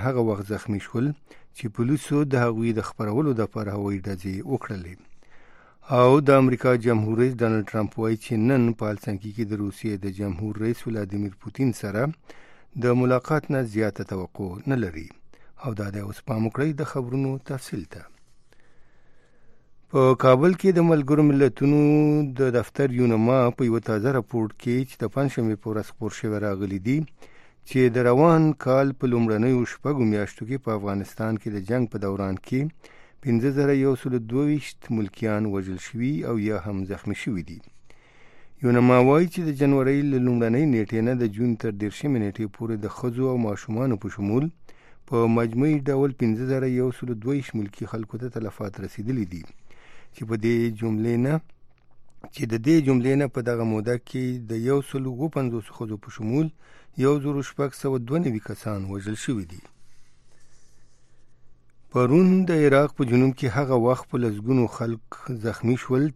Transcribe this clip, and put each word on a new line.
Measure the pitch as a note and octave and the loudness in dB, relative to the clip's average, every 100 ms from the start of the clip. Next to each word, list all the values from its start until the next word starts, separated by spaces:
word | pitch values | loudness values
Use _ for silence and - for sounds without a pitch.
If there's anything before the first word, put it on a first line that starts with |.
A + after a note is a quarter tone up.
هغه | B2 B2+ A2+ | 0 0 0
وخت | G2+ G2+ | -2 -4
زخمي | G2+ - G2+ | -6 -4 -6
شول | - A2 C#3+ D3 - - - - | -4 -4 -2 -4 -14 -20 -20 -12
چې | A#2+ A2+ | -8 -4
پولیسو | A#2+ D3 - C#3+ D3 | -2 -2 0 -2 2
د | C3 | 2
هغوی | A#2+ A2+ A#2 A2 | 2 0 0 -2
د | G2 | -4
خپرولو | - G#2 A2+ D#3 A2+ | -6 -2 0 0 0
دپاره | G2+ A2 G2+ G2+ | -2 -4 -6 -4
هوایي | G2+ G2 F#2+ | -4 -4 -6
ډزې | F#2+ F#2+ F#2+ A#2+ | -8 -8 -8 -4
وکړلې. | B2+ - G2 F2 F#2 - - - - - - - _ - B2 | -6 -6 -10 -12 -18 -20 -20 -20 -20 -20 -20 -20 _ -2 4
او | B2 C#3+ C#3 | 6 6 6
د | C3+ | 6
امریکا | C3 B2 C3 B2 A#2 | 6 4 2 2 2
جمهور | A2+ G#2+ A2+ | 2 2 2
رئیس | B2+ A#2+ | 2 2
ډانلډ | A2+ A2 G2+ | 0 0 -2
ټرمپ | A2+ G2+ - | -4 -4 -2
وایي | A2+ A2 | -2 -2
چې | - A2+ A#2 | -2 0 2
نن | C3+ A#2 A2+ | 4 2 0
په | G#2 | -4
هلسنکي | G2+ - G2 G#2+ G#2 | -6 -6 -8 -8 -8
کې | G#2 | -4
د | G#2 | -4
روسیې | G2+ - A2 G2+ | -6 -6 -6 -6
د | G2 G2 | -6 -6
جمهور | G2+ E2+ G#2+ G#2 | -6 -6 -6 -4
رئیس | A2 A#2 - | -4 -4 -6
ولادیمیر | A2 G2 G2+ G#2 - | -6 -4 -6 -6 -8
پوتین | A2 - C3+ - | -12 -2 -2 -2
سره | G#2 G2+ C#3+ - - - - - - - B2 | -4 -2 -2 -4 -14 -20 -20 -20 -16 -2 0
د | B2 | 2
ملاقات | B2+ B2+ - D3+ - | 4 2 0 -2 -2
نه | C3+ A#2 | -4 -2
زیاته | G#2 G#2+ - G2 | -2 -2 -4 -8
توقع | F#2+ F2+ - G2 F#2+ C#3 | -8 -8 -8 -10 -6 -4
نه | C3 F#2+ | -2 -2
لري. | D#2 D#2+ - - - - - | -6 -14 -18 -20 -20 -20 -12
او | B2 | -8
دا | G#2+ G2+ | -6 -6
دی، | G#2 G2+ | -8 -10
اوس | - - | -10 -6
پام | A2 A2 | -2 -2
وکړئ | - D3+ C#3+ | 0 -2 -2
د | D3 | -6
خبرونو | C#3 A#2+ C3+ C3+ C3+ - | -6 -4 -4 -4 -6 -8
تفصیل | C#3 - G2+ F2 F2 | -10 -8 -10 -10 -14
ته. | - - - - _ - - - - - - - _ _ - - _ - - | -20 -20 -20 -20 _ -20 -20 -20 -20 -20 -20 -20 _ _ -20 -20 _ -20 -2
په | C#3 C3 B2+ | 4 4 6
کابل | C3 B2+ F3 F3 | 6 6 6 4
کې | F#3+ F3 | 4 4
د | E3+ | 4
ملګرو | D#3 C3+ D3 D3 | 4 4 4 6
ملتونو | C#3 C3+ - C#3 D3 D3 D3+ D3+ D3+ C#3+ B2+ | 6 4 4 2 4 6 6 4 2 0 0
د | C3 | 0
دفتر | A#2 G#2 - C#3 B2 | 0 0 0 0 2
یونما | B2 A2 A#2 C3 B2 A#2+ | 4 4 4 4 4 2
په | B2 | 0
یوه | A2+ A2 | 0 0
تازه | G#2+ A#2+ C3+ | 0 0 0
راپورټ | G#2 A#2 A2 - | -2 -2 -4 -4
کې | B2 B2 C3 | -2 -2 -4
چې | - | -6
د | A2+ | -6
پنجشنبې | C3+ C#3 - A2+ G#2 | -2 -2 0 -2 -2
په | A2 | -4
ورځ | G#2+ - | -6 -6
خپور | - G#2+ - | -8 -8 -6
شوی | A2+ G#2 | -4 -2
راغلی | G#2 F#2+ G2 G2 G2+ | -2 -2 -4 -4 -2
دی | D3 D#3 - - - - _ - | -2 -4 -12 -20 -20 -20 _ -4
چې | C3 B2+ A#2+ | 2 4 4
د | A#2+ | 4
روان | B2+ E3 D#3+ D#3 D3 | 6 6 6 4 2
کال | C3 C3 C#3 C3 | 2 2 2 0
په | C3 | 0
لومړنیو | A#2+ A2+ G#2+ B2 B2 A2+ | 2 2 2 2 2 0
شپږو | - C#3 C#3+ A2 | -4 -4 0 2
میاشتو | G#2 G2 - A2 | 0 -2 -8 -8
کې | C3+ | -6
په | - G#2+ | -4 -4
افغانستان | G2+ G2 F#2+ - A2 A2 | -2 -4 -6 -6 -4 -4
کې | A2+ | -4
د | G#2 F#2+ | -6 -2
جنگ | B2 A#2+ | -2 -2
په | G#2+ G2 | -4 -4
دوران | G2 G2 F#2+ - | -2 -4 -6 -4
کې | B2+ D3+ - - - - - | -4 -4 -8 -20 -20 -20 -8
پنځه | C3 A#2 C3+ C3+ | 0 2 2 2
زره | C#3+ C#3 | 2 4
یو | C3+ C3 | 2 0
سلو | C#3 B2 A2 | -2 -4 -2
دوه | B2+ D3 | -2 0
ویشت | D3 - - - A2+ | -2 -4 -14 -4 -2
ملکیان | G2+ - A2 G#2+ G#2+ | -4 -4 -2 0 0
وژل | G2 F#2+ F#2 - | -2 -6 -8 -10
شوي | A2+ B2+ D#3 B2+ | -4 -4 -2 -2
او | A2+ G#2 | -2 -2
یا | G#2 | -2
هم | G#2 G2 F#2+ | -4 -6 -6
زخمي | G2 G#2 G2+ | -6 -6 -6
شوي | - F#2+ D#2 | -6 -6 -8
دي. | E2 - - - - - - - - - - | -14 -18 -20 -20 -20 -20 -20 -20 -20 -20 -4
یونما | B2+ A#2+ B2 B2+ | 2 6 8 8
وایي | B2+ D3+ F3+ | 8 6 4
چې | F#3 D#3+ | -2 -4
د | C#3 | 2
جنورۍ | C#3+ C#3 C3 C#3+ C#3+ | 4 4 2 2 0
له | C3 B2 | 0 2
لومړنۍ | A#2+ A2+ A#2+ D#3 | 2 2 2 2
نیټې | A2+ G2+ A2+ A2+ | 2 0 0 0
نه | B2+ | 0
د | A#2 | -2
جون | G2+ B2 A2 | 0 -2 -2
تر | A#2 G2+ | -4 -4
دېرشمې | G#2 - D3 B2+ | -6 -4 -2 0
نیټې | G2+ G2 G#2+ - | -2 -4 -8 -6
پورې | A2+ A2 | -6 -6
د | G2+ - | -6 -6
ښځو | B2 A#2+ C3 | -6 -2 0
او | B2+ A2 | 0 -2
ماشومانو | G2 - A2 C3 G#2 | -4 -6 -2 -2 -2
په | G2 - | -4 -4
شمول | G2+ A#2+ D#3+ - - - - - - | 0 0 0 -4 -18 -20 -20 -20 -4
په | A#2+ A2+ A2+ | 2 2 2
مجموعي | A#2 A#2 D3+ D3 C3+ | 2 2 2 2 0
ډول | C3+ C#3 B2 | 0 0 0
پنځه | A#2+ A2 C3 | 0 0 -2
زره | C3+ C3 B2 | -2 0 0
یو | B2+ A#2+ | 0 -2
سلو | B2 A2 | -6 -6
دوه | A#2 C#3+ | -4 -4
ویشت | C3 A2 | -4 -6
ملکي | G2+ - G#2+ | -6 -8 -8
خلکو | A2+ A2 A2+ | -8 -8 -10
ته | B2 A#2 | -10 -8
تلفات | G2+ - G2+ - | -8 -8 -10 -10
رسېدلي | F#2+ - G2+ C3 F#2 | -12 -8 -4 -4 -4
دي، | E2+ - - - - - - - | -8 -14 -18 -18 -20 -18 -18 -18
چې | - A2 | -12 -6
په | A2+ | -2
دې | A2+ A#2 A#2 G#2+ | 2 2 0 -2
جملې | A2+ G#2+ A2+ A#2+ C3 | -2 0 0 0 0
نه، | D#3+ - - - - - - - - - | 0 -4 -16 -20 -20 -20 -20 -20 -20 -18
چې | - A2+ | -8 -4
د | A#2 A#2+ | 0 4
دې | E3 C3+ | 4 4
جملې | C3 B2+ C#3 | 4 4 2
نه | C#3 | 0
په | B2+ A#2 | -2 -2
دغه | A#2 A2+ | -2 0
موده | G#2+ G#2+ A#2+ - | -2 -2 -4 -6
کې | C3 B2+ B2 A2 | -6 -4 -6 -6
د | A2+ A#2+ | -4 0
یو | C#3 C3+ | 0 -2
سلو | C3+ C3 | -6 -6
اووه | B2 D#3 D3 | -4 -4 -2
پنځوس | B2+ A2+ - - | -4 -4 -8 -10
ښځو | A2+ G#2+ | -10 -10
په | - - | -12 -8
شمول | A2 C3+ D#3+ - - - - - | -2 0 0 -4 -20 -20 -12 0
یو | C3+ D3 | 2 2
زرو | C#3+ C#3+ B2+ | 0 -4 -4
شپږ | - C#3 - | -4 -6 -4
سوه | C#3 C3 A#2 | -4 -4 -2
دوه | D#3+ | -2
نوي | F3 A2 - | -2 -4 -6
کسان | G#2 A2 G2+ | -10 -6 -6
وژل | G2 G2 G2 A2 | -6 -8 -8 -6
شوي | - A2+ E2+ | -4 -6 -6
دي. | - - - - - - - - - - - - - - - - - - - - - - - - | -14 -20 -20 -20 -18 -20 -20 -20 -20 -20 -20 -20 -20 -20 -20 -20 -20 -20 -20 -20 -20 -20 -20 -4
پرون | B2+ B2 D#3+ F#3 F#3 F3 | 2 4 6 6 6 4
د | D#3+ | 4
عراق | D3 C#3 D3 - | 6 6 4 0
په | B2+ | 2
جنوب | B2 C3 B2+ | 4 4 2
کې | C3+ A#2 | -2 -2
هغه | C3+ B2+ A#2 | 0 2 2
وخت | B2+ - | 0 -2
په | C#3 | -2
لسګونو | A#2 G#2 A2 C3 A2+ - | -2 -2 0 2 2 -2
خلک | A#2 A2+ - - - A#2+ | -6 -8 -12 -14 -10 -6
زخمي | A2+ G#2 A2+ B2+ | -6 -2 0 0
شول | - C3 D3+ | 0 0 0